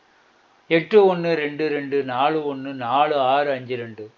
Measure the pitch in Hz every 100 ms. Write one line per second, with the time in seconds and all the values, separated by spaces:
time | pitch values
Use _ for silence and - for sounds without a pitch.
0 | _ _ _ _ _ _ _ 165 165 214
1 | 190 180 170 160 147 147 156 147 139 139
2 | 131 123 143 160 147 135 135 135 120 135
3 | 151 147 127 139 147 131 123 123 117 104
4 | 107